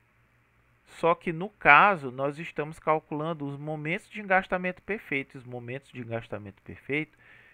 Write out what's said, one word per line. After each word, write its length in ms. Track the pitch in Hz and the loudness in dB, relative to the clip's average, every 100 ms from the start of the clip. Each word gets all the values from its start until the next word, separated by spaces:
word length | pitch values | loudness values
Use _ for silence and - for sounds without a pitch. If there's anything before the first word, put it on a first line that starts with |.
| _ _ _ _ _ _ _ _ | _ _ _ _ _ _ _ _
Só 300 | _ - 165 | _ -2 0
que, 180 | 170 185 | 0 -2
no 160 | 160 202 | -6 -8
caso, 600 | - 160 147 196 180 135 | 2 8 10 10 4 -4
nós 280 | 127 139 143 | -4 -4 -4
estamos 400 | 170 - 151 160 | -10 -8 -8 -4
calculando 640 | - 156 - 151 156 160 | 0 0 0 -6 -4 -4
os 120 | 139 139 | -6 -8
momentos 520 | 151 156 151 190 - | -8 -6 -4 -6 -8
de 120 | 214 | -10
engastamento 600 | 202 185 185 185 180 180 | 0 0 2 -2 -4 -6
perfeito. 540 | - 214 - 139 135 139 | -6 -8 -4 -4 -4 -12
Os 80 | |
momentos 460 | 120 123 120 131 - | -14 -12 -10 -12 -12
de 100 | 127 | -14
engastamento 600 | 113 113 113 104 104 - | -8 -8 -6 -12 -12 -18
perfeito 560 | - 90 - 143 156 _ - - - | -18 -14 -6 -6 -6 _ -20 -20 -20